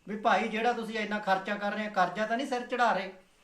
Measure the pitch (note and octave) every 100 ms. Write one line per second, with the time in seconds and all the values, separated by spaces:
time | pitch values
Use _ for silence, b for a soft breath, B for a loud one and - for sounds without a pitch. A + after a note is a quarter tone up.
0 | - G#3 A3+ G#3+ A3+ G#3+ A#3+ A3+ G#3 A3
1 | G#3 G#3+ G3 F#3 G#3+ G3+ G3+ G#3 G#3+ G3
2 | F3 G#3+ A3 A#3 C#4 B3 B3 B3 A#3 F#3
3 | F#3+ - b b